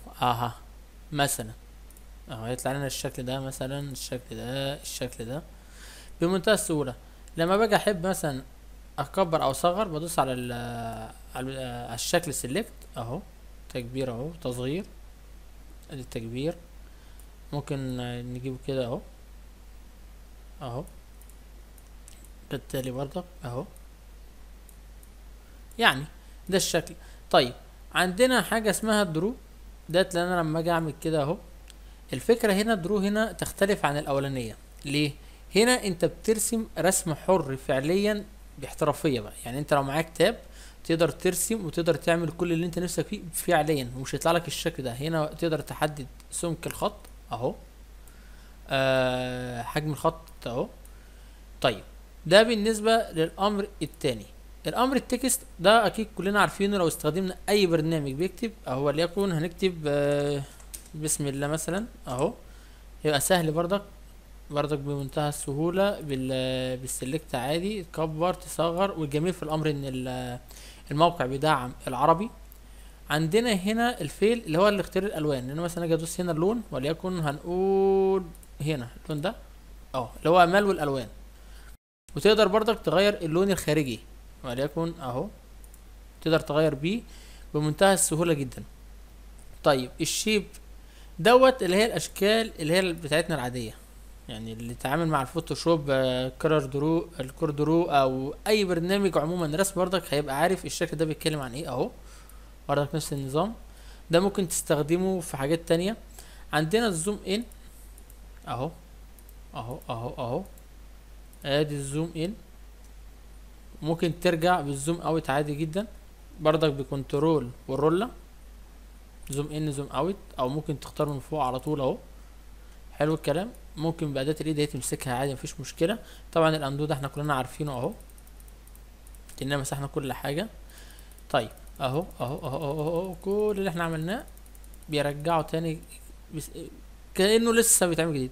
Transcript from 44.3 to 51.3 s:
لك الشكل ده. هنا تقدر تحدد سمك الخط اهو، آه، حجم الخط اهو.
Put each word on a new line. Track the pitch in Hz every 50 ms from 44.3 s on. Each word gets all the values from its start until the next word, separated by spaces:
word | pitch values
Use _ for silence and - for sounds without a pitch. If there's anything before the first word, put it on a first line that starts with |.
لك | 170 170 170
الشكل | 147 - - - 165 - 143 131
ده. | 147
هنا | 135 131 147 165 165 156 151
تقدر | - - - 170 165 156 139
تحدد | - - - - 156 151 147 151 127 - - - - -
سمك | - - 175 170 156 - -
الخط | 147 - - 185 208 - - - - - - - -
اهو، | - 113 123 160 214 - - - - - - - - - - - - - - - - - - - - - - -
آه، | 139 135 135 135 131 131 127 127 127 127 127 127 123 123 123 123 123 -
حجم | 127 - - 151 151 156
الخط | 143 - - 165 165 - - - - - -
اهو. | 127 117 139 196 - - - - - - - - - - - - -